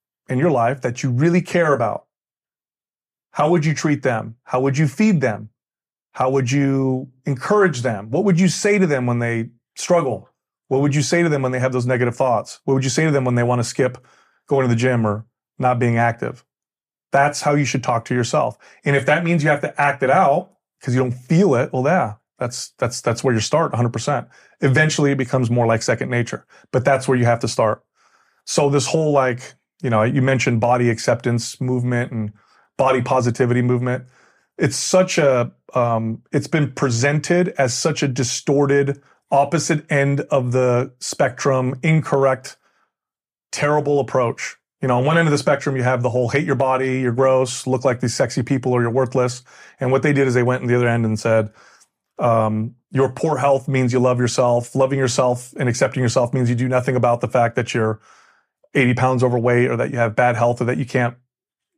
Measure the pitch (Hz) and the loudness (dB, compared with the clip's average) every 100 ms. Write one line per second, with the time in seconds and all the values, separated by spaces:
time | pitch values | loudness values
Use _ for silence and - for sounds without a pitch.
0 | _ _ - 127 170 131 117 139 123 120 | _ _ -6 0 2 2 0 0 -6 -4
1 | 135 123 170 175 - 175 156 135 110 - | -2 0 2 2 0 0 2 2 -2 -4
2 | - _ _ _ _ _ _ _ _ _ | -12 _ _ _ _ _ _ _ _ _
3 | _ _ _ - 151 175 156 147 160 147 | _ _ _ -2 2 2 0 0 0 0
4 | 131 113 110 - - 131 139 139 151 - | 0 -2 -4 -14 -6 -2 0 0 0 2
5 | 220 165 127 104 107 _ _ _ _ _ | 2 2 0 -4 -10 _ _ _ _ _
6 | _ - 131 135 120 139 139 135 135 131 | _ -4 0 0 0 2 2 0 0 -2
7 | 135 _ - 127 - 208 190 120 120 104 | -8 _ -6 -6 0 2 2 2 -4 -4
8 | 110 151 202 170 190 - 208 208 180 135 | -4 -2 2 2 2 2 0 2 2 0
9 | 123 120 117 117 113 - _ - - 175 | 0 -2 -2 -4 -6 -12 _ -10 0 0
10 | 135 98 - _ _ _ - 135 143 143 | 0 -6 -10 _ _ _ -4 0 2 0
11 | 131 170 170 143 131 127 127 127 123 123 | 0 0 2 0 -2 -2 -2 -2 -2 0
12 | 123 120 131 107 - - - 135 131 160 | -2 0 0 0 -4 -8 -2 -2 0 0
13 | 160 143 127 120 120 123 117 - 127 123 | 0 0 0 0 0 0 -2 -2 -2 -4
14 | _ _ _ _ - 139 127 113 127 120 | _ _ _ _ -2 0 2 2 2 0
15 | 110 104 - _ _ - 127 123 120 117 | 0 -2 -8 _ _ -4 -2 0 0 2
16 | 117 117 117 127 _ _ _ _ _ _ | 0 -2 -8 -10 _ _ _ _ _ _
17 | _ 139 147 147 147 147 131 127 123 117 | _ 0 2 0 0 0 0 -2 -2 -4
18 | - 123 113 151 117 - - _ 147 139 | -2 -2 0 -2 -2 -6 -18 _ -2 0
19 | 131 160 170 170 151 143 151 - 143 135 | 2 0 2 0 2 0 -2 -2 -2 0
20 | 127 180 151 160 - _ _ _ - 123 | 2 4 4 2 -2 _ _ _ -2 0
21 | 127 120 - 165 196 123 147 131 139 180 | 0 -4 0 2 4 2 0 -2 0 0
22 | 113 104 _ - 123 - - - 135 - | -2 -6 _ -10 -8 -8 -14 -6 -6 -4
23 | 120 113 135 113 - 156 160 113 120 120 | -4 -2 0 0 0 0 0 -2 -2 -2
24 | 147 131 - _ _ _ 143 131 156 156 | -4 -4 -6 _ _ _ 0 2 2 2
25 | 143 135 123 131 113 123 113 113 - 117 | 0 0 -2 0 0 2 2 0 0 -2
26 | 123 120 117 - - _ _ 127 139 135 | -2 -4 -4 -8 -14 _ _ -2 2 0
27 | 135 127 120 117 113 - 110 110 _ _ | 0 0 2 0 -2 0 0 -2 _ _
28 | _ _ _ _ - - 143 143 - 160 | _ _ _ _ -8 -2 0 0 0 -2
29 | 156 143 127 123 - - _ _ 131 110 | 0 0 0 -4 -10 -20 _ _ -2 0
30 | 117 143 131 127 131 117 120 123 120 110 | 0 0 0 0 0 0 2 2 0 0
31 | - 120 123 117 - - 127 127 123 120 | -2 -2 0 -2 -4 -6 -4 -2 -2 -2
32 | 123 117 104 - _ _ _ - 131 131 | -4 -6 -8 -10 _ _ _ -2 0 0
33 | 123 127 120 117 123 123 123 123 123 127 | 0 0 0 0 0 0 0 0 -2 -6
34 | - _ _ _ _ - 147 - - 185 | -10 _ _ _ _ -4 -4 -2 0 2
35 | 185 - 139 127 120 - _ 127 120 113 | 2 2 2 2 -2 -8 _ -2 0 0
36 | 113 113 _ 147 - 160 139 - 139 117 | -4 -8 _ -4 -2 -2 -2 -2 -2 0
37 | 143 151 - 175 180 - 127 - 160 147 | 0 0 0 0 0 0 -2 0 -2 -2
38 | 139 127 123 - - 139 139 139 135 139 | -2 -2 -4 -4 0 2 2 2 0 -4
39 | _ _ _ 143 143 165 - 165 - 143 | _ _ _ 0 2 0 0 -2 -2 0
40 | 139 143 - 143 123 127 127 120 135 - | 0 -2 -2 -2 0 0 2 0 -2 -8
41 | - - 131 - 143 131 127 127 160 156 | -8 -2 -2 -2 -2 0 -2 -2 0 0
42 | - 139 135 131 - - _ _ _ _ | 0 0 0 0 -6 -20 _ _ _ _
43 | _ _ _ _ _ - 147 151 139 143 | _ _ _ _ _ -4 -2 0 0 0
44 | 127 131 117 - - - _ _ 131 123 | 0 0 0 -4 -10 -14 _ _ -2 0
45 | 135 170 160 147 - 139 143 131 123 127 | 2 2 2 2 0 -2 -2 -2 0 0
46 | 123 123 117 143 160 131 131 131 131 131 | 0 0 0 0 -2 0 0 0 -2 -2
47 | 127 117 131 131 127 - 127 123 135 123 | -2 0 2 2 0 -4 -4 -2 0 -2
48 | 120 - 120 135 120 135 131 123 120 123 | -2 -2 -2 -2 -2 -2 0 0 0 0
49 | 123 131 123 123 - - - - 127 135 | 0 0 -2 -4 -14 -20 -20 -6 0 2
50 | 147 139 135 123 120 127 123 123 120 117 | 2 2 2 2 2 0 0 2 2 0
51 | 110 110 117 113 107 - - _ _ _ | 0 -2 0 2 0 -6 -20 _ _ _
52 | _ - 123 113 107 110 117 - _ 131 | _ -2 0 2 2 -2 -4 -10 _ 0
53 | 131 127 160 135 143 135 139 131 123 123 | 0 0 -2 0 2 2 0 0 2 2
54 | 127 123 120 - 123 120 120 131 131 139 | 2 2 0 2 2 0 -2 -2 0 0
55 | 123 - 123 123 - - 127 117 123 135 | 0 2 0 0 -6 -4 -2 0 0 0
56 | 123 135 120 131 120 120 127 127 127 123 | 0 0 0 0 0 0 0 0 0 0
57 | 120 117 110 127 117 127 113 120 110 107 | 2 0 0 0 0 0 -4 -2 -2 -4
58 | _ _ _ _ _ _ _ 143 123 123 | _ _ _ _ _ _ _ 0 2 2
59 | 131 127 127 120 120 120 123 117 123 120 | 2 2 2 2 2 2 2 0 -4 -2
60 | 117 107 123 117 120 120 120 127 120 131 | -2 2 0 2 0 0 -2 -2 -2 -2
61 | 120 - _ _ _ _ _ | -2 -4 _ _ _ _ _